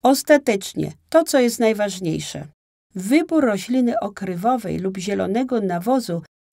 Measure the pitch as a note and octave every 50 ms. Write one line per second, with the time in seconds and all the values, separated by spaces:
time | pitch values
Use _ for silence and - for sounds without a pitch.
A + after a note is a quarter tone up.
0 | - B3 C#4 C4+ - - D4+ C#4+ C#4+ - G#3+ G3 - - - - D#3 D3+ - _
1 | _ _ - D#4+ E4 - - C4+ B3 A#3+ A3+ - A#3 A3 A3 G#3 G#3 G3+ F#3 F#3
2 | F#3+ E3 D#3+ D3+ D3+ - - C#3 D3 D3+ _ _ _ _ _ _ _ _ _ F#3
3 | F#3 G3 C4 D#4+ E4+ E4 E4 D#4 C#4+ A#3+ G#3 F#3+ - - B3 C4 B3 A#3 A#3 -
4 | - G#3 G3+ - G3 F#3 F3+ E3+ F#3 A#3 C4 B3 G#3+ F3+ D#3 E3 F3+ F#3+ F#3+ G3
5 | E3+ G3+ G3+ G3 F#3 F#3 G3 A#3 C4 B3+ B3+ A#3 G#3 F#3 F3 F3 F3 A3+ C4 C4
6 | A#3+ - E3+ E3+ D3+ _ _ _ _ _